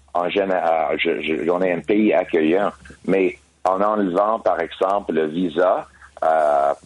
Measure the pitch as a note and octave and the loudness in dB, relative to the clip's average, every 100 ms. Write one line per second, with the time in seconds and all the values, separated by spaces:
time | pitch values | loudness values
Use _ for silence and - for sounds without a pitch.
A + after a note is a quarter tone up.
0 | _ F2 F2 F#2 G2 F#2 E2 D#2+ D#2 D#2 | _ -4 -2 0 0 0 0 0 0 -2
1 | E2+ D#2 D2+ D#2+ D#2+ F2 F#2 F2 - G#2+ | -2 -2 -2 -2 0 0 0 -2 0 2
2 | G#2+ D#2 F#2 E2+ D#2 F#2 G2 - - - | 4 2 0 0 2 2 0 -4 -16 -12
3 | - G2 F#2 - _ _ F#2 F#2+ G#2 G#2+ | -2 0 0 -2 _ _ -2 0 0 0
4 | G2 F2 G#2 A2 G#2+ E2+ E2 - F#2+ G2+ | 0 0 0 0 0 -2 -4 -2 -2 -2
5 | G2 D#2+ D#2 D#2+ F2+ D#2 F2+ B2 - _ | -2 -2 -2 -2 -4 0 2 0 -4 _
6 | - - D#2+ D#2 D2+ C#2+ C#2+ C#2+ | -20 -4 0 2 2 2 0 -2